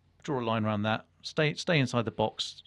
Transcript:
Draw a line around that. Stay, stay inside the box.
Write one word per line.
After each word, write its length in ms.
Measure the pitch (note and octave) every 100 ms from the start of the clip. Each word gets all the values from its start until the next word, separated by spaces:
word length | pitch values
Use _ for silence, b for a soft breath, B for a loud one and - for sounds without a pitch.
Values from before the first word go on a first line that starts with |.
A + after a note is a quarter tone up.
| _ _
Draw 180 | - C3
a 40 | A2+
line 200 | A2+ G#2+
around 180 | G#2+
that. 220 | G#2+ A2 - _
Stay, 320 | - - D3+ -
stay 240 | - D#3+
inside 260 | B2+ A#2+ G#2+
the 60 |
box. 500 | - G#2+ - - -